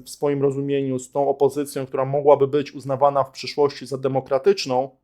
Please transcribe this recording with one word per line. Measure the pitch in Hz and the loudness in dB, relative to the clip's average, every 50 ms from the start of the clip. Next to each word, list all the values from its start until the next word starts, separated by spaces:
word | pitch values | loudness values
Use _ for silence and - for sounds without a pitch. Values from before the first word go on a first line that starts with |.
| - | -10
w | - | -16
swoim | - - 151 143 143 139 | -10 -4 -2 -2 0 0
rozumieniu | 139 143 135 139 139 143 143 139 139 135 127 127 | 0 0 0 -2 -2 -2 -2 -2 -2 -2 -4 -6
z | 127 - | -6 -6
tą | - 143 139 139 | -4 -2 0 0
opozycją, | 135 - 143 131 143 147 143 143 - 139 131 | 2 2 2 2 2 0 -6 -6 -6 -8 -8
która | - - 135 131 | -6 -4 -4 -2
mogłaby | 131 139 147 143 - - 135 139 | -2 -2 2 6 6 6 6 6
być | 131 143 147 139 - | 2 0 0 -2 -4
uznawana | - 139 117 139 135 123 143 143 139 139 131 | -8 -10 -6 -6 0 2 2 4 4 2 0
w | 135 | -2
przyszłości | - - - - - - 147 247 - - 135 | -4 -12 -12 -6 0 0 0 0 0 -4 -12
za | 123 135 | -10 -6
demokratyczną | 131 135 131 135 131 131 - 139 131 - 196 202 - - 135 127 127 135 135 - _ | -4 -2 -2 -2 -2 -2 -2 -2 0 2 2 2 2 0 -2 -2 -2 -2 -4 -8 _